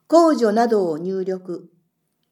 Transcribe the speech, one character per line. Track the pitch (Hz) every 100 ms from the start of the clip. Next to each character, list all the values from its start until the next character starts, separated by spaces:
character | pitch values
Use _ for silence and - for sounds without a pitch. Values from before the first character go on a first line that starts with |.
| -
控 | 320 330 254
除 | 226
な | 214 233
ど | 214 180
を | 151
入 | 175 190
力。 | 185 185 185 165 170 _ _ _ _ _ _